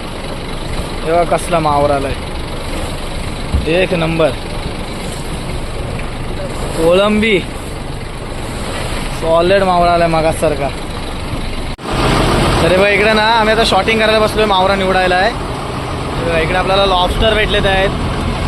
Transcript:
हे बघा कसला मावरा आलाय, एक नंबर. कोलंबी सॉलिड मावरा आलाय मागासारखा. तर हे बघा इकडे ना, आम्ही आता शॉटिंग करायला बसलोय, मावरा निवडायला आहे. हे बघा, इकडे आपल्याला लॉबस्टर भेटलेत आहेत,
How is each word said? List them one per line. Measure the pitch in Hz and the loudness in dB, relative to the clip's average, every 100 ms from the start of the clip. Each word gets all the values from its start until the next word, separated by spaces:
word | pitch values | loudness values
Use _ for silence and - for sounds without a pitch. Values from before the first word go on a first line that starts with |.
| - - - - - - - - - - | -8 -8 -8 -8 -6 -6 -6 -6 -6 -4
हे | 156 | 0
बघा | 170 165 170 | 2 2 0
कसला | - 170 | 0 0
मावरा | 151 143 143 | 2 2 2
आलाय, | 139 135 - - - - - - - - - - - - - - - 151 | 2 -2 -4 -6 -8 -6 -8 -6 -6 -6 -6 -6 -6 -6 -6 -4 -2 0
एक | 175 185 | 2 2
नंबर. | 180 160 165 151 113 - - - - - - - - - - - - - - - - - - - - - - - - | 0 0 2 2 0 -6 -6 -6 -6 -8 -8 -8 -6 -6 -6 -6 -6 -6 -6 -6 -6 -6 -6 -6 -6 -6 -6 -4 0
कोलंबी | 165 185 208 214 220 185 - - - - - - - - - - - - - - - - - - | 4 4 4 2 2 2 0 -8 -8 -8 -8 -8 -8 -8 -8 -8 -8 -6 -6 -6 -4 -4 -4 -2
सॉलिड | 160 165 175 196 | 2 4 4 4
मावरा | 190 175 175 | 4 4 4
आलाय | 170 170 | 4 4
मागासारखा. | 160 160 160 160 156 139 - - - - - - - - - - - - - - - - - - - | 2 2 2 0 0 -2 -4 -8 -6 -6 -6 -6 -4 -4 -4 -6 -6 -4 0 2 2 2 2 2 2
तर | 165 | 4
हे | 185 | 4
बघा | 202 | 4
इकडे | 196 214 | 4 4
ना, | 220 | 4
आम्ही | 214 233 214 | 4 4 4
आता | 220 226 | 2 4
शॉटिंग | 202 208 220 | 2 2 2
करायला | 220 220 | 4 4
बसलोय, | 214 214 | 2 2
मावरा | 214 190 190 | 2 4 4
निवडायला | 196 185 185 185 | 2 2 2 2
आहे. | 180 208 | 2 2
हे | 240 - - - - - - - - 165 | 0 -6 -6 -6 -6 -6 -6 -4 -4 0
बघा, | 165 | 0
इकडे | 160 185 | 2 0
आपल्याला | 185 196 196 | 2 2 2
लॉबस्टर | 185 180 - 220 | 2 2 2 2
भेटलेत | 214 202 202 196 | 2 2 2 2
आहेत, | 190 196 - - - - - | 2 2 0 -2 -2 -2 -2